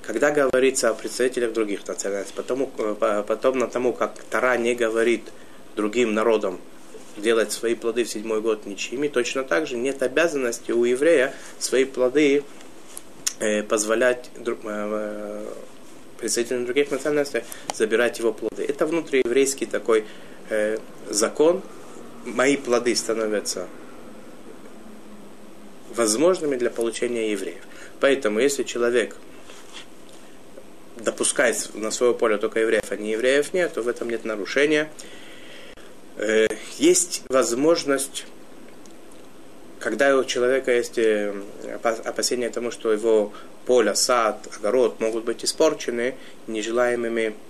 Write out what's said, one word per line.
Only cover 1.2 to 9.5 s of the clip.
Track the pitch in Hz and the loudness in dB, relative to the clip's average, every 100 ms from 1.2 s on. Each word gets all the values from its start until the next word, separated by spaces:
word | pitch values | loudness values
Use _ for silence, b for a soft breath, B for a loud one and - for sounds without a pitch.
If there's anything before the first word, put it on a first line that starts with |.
| 127 127 117 | 0 2 0
других | 110 107 95 - | 0 -2 -2 -6
национальностей, | 92 101 98 95 - | -6 -4 -4 -6 -8
потому, | 95 131 131 - | -4 -2 -2 -2
э, | 110 104 | -4 0
по-, | 113 104 | 0 0
потом | 104 110 131 131 | -2 2 2 2
на | 113 | 0
тому, | 120 123 | 0 0
как | 110 107 - - | 0 -2 -4 -4
Тора | 110 123 120 | 0 2 2
не | 117 117 | 2 2
говорит | 113 113 117 113 - B B B - - | 2 4 4 2 -2 B B B -10 -2
другим | 107 117 117 | 0 2 2
народам | 107 110 110 101 90 - - - - - - | 4 4 4 2 -4 -12 -16 -16 -16 -14 -2
делать | 107 113 104 | 2 4 2
свои | - 117 113 | 0 -2 0
плоды | 117 113 | -2 0
в | 107 | -2
седьмой | 107 110 110 | -4 -2 -2
год | 113 107 101 | 0 -2 -4
ничьими, | 95 - 123 147 | -8 -6 -2 0
точно | 135 117 135 | 0 0 -2
так | 131 | 0